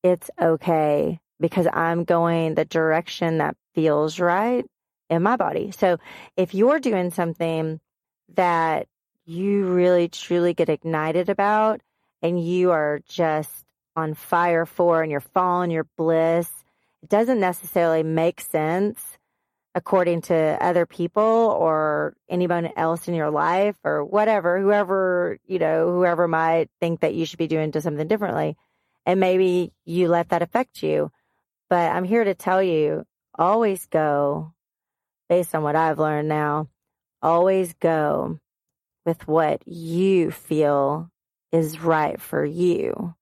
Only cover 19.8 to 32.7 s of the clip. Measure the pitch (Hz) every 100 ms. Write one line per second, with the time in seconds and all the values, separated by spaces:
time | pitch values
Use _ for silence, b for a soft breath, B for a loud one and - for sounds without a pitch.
19.8 | - 190 175 170 - 165 156 147 175 175
20.8 | 170 - 170 - 220 226 226 - 160 156
21.8 | 156 151 151 - _ 180 180 175 170 -
22.8 | 165 170 - 170 151 151 160 180 208 202
23.8 | - 151 143 208 214 214 170 180 196 208
24.8 | 190 190 185 180 175 - - 180 160 160
25.8 | 170 180 180 170 170 160 165 165 160 _
26.8 | 170 165 160 - 160 - 160 160 156 151
27.8 | 156 147 156 214 202 123 156 156 _ _
28.8 | _ _ - 185 185 185 185 180 175 _
29.8 | - 170 175 170 170 175 170 240 262 -
30.8 | 156 151 151 _ _ _ _ _ _ 180
31.8 | 165 170 185 233 208 185 - 185 190